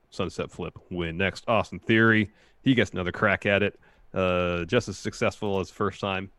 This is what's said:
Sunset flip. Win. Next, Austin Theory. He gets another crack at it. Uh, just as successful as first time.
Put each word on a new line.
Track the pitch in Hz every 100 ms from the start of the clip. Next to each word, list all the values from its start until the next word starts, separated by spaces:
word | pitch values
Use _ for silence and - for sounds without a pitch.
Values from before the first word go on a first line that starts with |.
| _
Sunset | - 90 - 82
flip. | - 82 - -
Win. | 87 82 82
Next, | 95 - -
Austin | 110 - 87
Theory. | - 110 113 107 104 - _ _
He | 135
gets | 120 101
another | 95 90
crack | - 107 95
at | 104 98
it. | 101 - _ _ -
Uh, | 95 92 90 90 87
just | 85 120 104
as | 95
successful | 110 - 110 - 107 98
as | 92
first | - 104 -
time. | 101 95 95